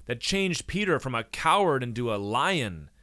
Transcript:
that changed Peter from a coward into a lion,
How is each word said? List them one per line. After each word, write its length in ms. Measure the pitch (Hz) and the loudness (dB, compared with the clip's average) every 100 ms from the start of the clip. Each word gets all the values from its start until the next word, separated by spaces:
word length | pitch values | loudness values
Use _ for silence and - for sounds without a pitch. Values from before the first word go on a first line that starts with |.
| - | -10
that 140 | 120 | -8
changed 460 | - 196 190 160 - | -4 -2 -2 -4 -6
Peter 320 | 185 202 139 | -4 -2 0
from 160 | 131 | 2
a 80 | 117 | 0
coward 580 | 113 - 160 190 185 135 | 0 -2 4 4 4 2
into 300 | 120 113 120 | -2 -4 -2
a 40 | 104 | -2
lion, 720 | 101 117 165 180 110 82 73 _ | 0 0 2 0 -2 -8 -16 _